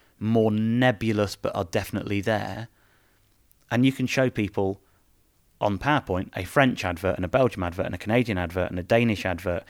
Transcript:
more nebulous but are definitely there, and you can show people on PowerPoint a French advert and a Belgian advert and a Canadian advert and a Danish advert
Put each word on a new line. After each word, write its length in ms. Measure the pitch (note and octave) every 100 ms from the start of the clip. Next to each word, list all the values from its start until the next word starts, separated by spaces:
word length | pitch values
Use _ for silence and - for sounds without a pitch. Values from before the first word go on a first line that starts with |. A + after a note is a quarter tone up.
| _ -
more 320 | G#2+ A2+ A2
nebulous 840 | G#2+ A2 A#2+ B2+ G#2+ A2+ G#2 G2+ -
but 200 | - G2+
are 80 |
definitely 560 | F2+ A2 F#2+ G#2 - G2+
there, 480 | G2 G#2+ G#2 A2 A2+ _ _ _ _ _ _ _ _ _ -
and 160 | A#2+ C3
you 60 |
can 140 | C3 B2+
show 220 | - C3
people 540 | - G2+ - G2 G2 _ _ _ _ _ _ _ -
on 160 | G#2+ F#2+
PowerPoint 520 | C3 D3 - F#2 -
a 100 | -
French 420 | F#2 D3 C3 F2 F#2+
advert 300 | E2+ F#2+ -
and 80 |
a 40 | F#2
Belgian 340 | B2+ B2+ -
advert 220 | F2 F2
and 100 | -
a 40 | -
Canadian 400 | G#2+ A#2+ A#2 F#2+
advert 320 | F2 F#2 F2
and 80 | F2+
a 40 |
Danish 440 | F2 A#2 A#2 G#2 F#2+
advert 360 | F2 G2 F2